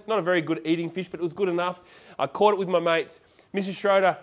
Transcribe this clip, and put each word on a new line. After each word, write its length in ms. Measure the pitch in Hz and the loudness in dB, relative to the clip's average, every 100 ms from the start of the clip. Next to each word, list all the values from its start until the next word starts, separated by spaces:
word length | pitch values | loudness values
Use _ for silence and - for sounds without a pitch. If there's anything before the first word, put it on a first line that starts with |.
| 208 | -2
Not 120 | 214 | -2
a 20 | |
very 200 | 170 180 | 2 0
good 200 | 156 160 | 0 -4
eating 260 | 160 160 165 | -2 -2 -2
fish, 200 | 185 180 | -6 -10
but 100 | 170 | -6
it 40 | |
was 100 | 170 | -6
good 160 | 147 190 | -2 -2
enough. 320 | 170 180 180 - - - - | 0 -2 -6 -14 -20 -16 -6
I 100 | 139 | -4
caught 260 | - 208 | 2 4
it 60 | 196 | 4
with 100 | 185 | 0
my 100 | 180 | 0
mates. 400 | 170 165 - - _ _ _ | 2 0 -2 -12 _ _ _
Missus 240 | 196 196 180 | -6 -4 -2
Schroeder 420 | 208 196 185 - | 2 4 4 2